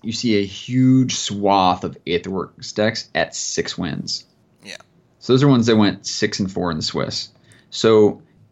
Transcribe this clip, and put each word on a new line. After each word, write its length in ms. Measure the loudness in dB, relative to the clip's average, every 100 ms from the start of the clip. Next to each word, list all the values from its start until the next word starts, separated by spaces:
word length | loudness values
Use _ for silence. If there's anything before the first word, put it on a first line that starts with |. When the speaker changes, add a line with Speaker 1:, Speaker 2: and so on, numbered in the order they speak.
Speaker 1:
you 100 | -10
see 240 | -6 0 0
a 80 | -2
huge 680 | -8 -4 2 4 4 2 -2
swath 680 | -6 -2 2 4 4 0
of 140 | -4 -8 -4
Aetherworks 680 | -4 -4 -8 -8 -12 -10
decks 360 | -2 -2 -2 -6
at 220 | -4 -4 -6
six 420 | -8 -6 -6 -6
wins. 480 | -8 -8 -8 -10 -12 _ _ _
Speaker 2:
Yeah. 140 | -20 -20 _ _ _ _
Speaker 1:
So 140 | 0
those 100 | 4
are 40 | 6
ones 180 | 4 4
that 100 | 4
went 300 | 2 0 -8
six 340 | -4 -4 -4
and 100 | -6
four 220 | -4 -4
in 60 | -4
the 60 |
Swiss. 460 | -6 -6 -6 -8 -12 _ _ _ _
So, 500 | 0 4 6 4 2 _ _ _